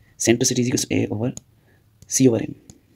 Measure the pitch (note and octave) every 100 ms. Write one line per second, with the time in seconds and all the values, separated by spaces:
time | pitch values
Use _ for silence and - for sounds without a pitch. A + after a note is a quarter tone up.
0 | _ - - A#2 C3 B2+ B2 C3 - G#2
1 | A2+ G#2 B2 - _ _ _ _ _ _
2 | - - C3 A2 - - - - _